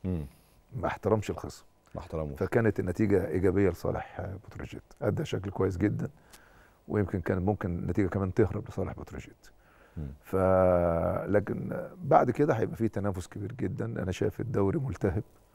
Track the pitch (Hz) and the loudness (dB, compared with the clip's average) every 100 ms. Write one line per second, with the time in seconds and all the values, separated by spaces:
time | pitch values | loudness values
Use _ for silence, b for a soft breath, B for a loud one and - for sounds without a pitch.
0 | 92 87 71 b b b _ 85 87 - | -4 -4 -4 b b b _ -6 -4 -2
1 | 98 110 101 87 - - - _ _ - | 0 0 0 -8 -10 -14 -20 _ _ -12
2 | - 80 76 71 95 120 110 - 90 - | -6 -6 -4 -4 0 2 4 2 0 0
3 | 107 98 87 92 92 90 95 87 98 - | 2 2 2 2 2 4 2 2 -2 -4
4 | - - 90 98 - - - - - - | -6 -8 -8 -10 -12 -12 -12 -12 -16 -4
5 | 117 101 156 101 98 - 95 87 104 110 | -2 -2 -2 -4 -4 0 0 2 0 0
6 | - b b b b b b b - 104 | -4 b b b b b b b -2 0
7 | 95 95 - 92 95 101 92 85 - - | 0 0 0 2 2 0 -2 -2 -2 0
8 | 95 98 95 104 104 104 - - 95 - | 0 0 0 4 2 0 -8 -6 -6 -8
9 | - 69 - - - b b b b - | -12 -12 -14 -20 -20 b b b b -10
10 | 69 67 - 95 92 92 92 90 87 82 | -10 -12 -4 2 4 6 6 6 4 2
11 | 87 92 - 101 - - - - - - | 0 -2 0 0 2 -4 -6 -6 -8 -8
12 | 135 160 123 - 151 113 107 - 113 - | 4 6 6 4 2 2 -2 -2 -2 0
13 | 101 92 - - 101 - 95 98 110 117 | -2 -2 -6 -10 -10 -4 -4 -4 -4 -4
14 | 92 - 107 - 113 107 98 156 135 90 | -4 0 -2 -2 -2 0 2 0 -2 -2
15 | 101 104 - - _ | 0 0 -6 -14 _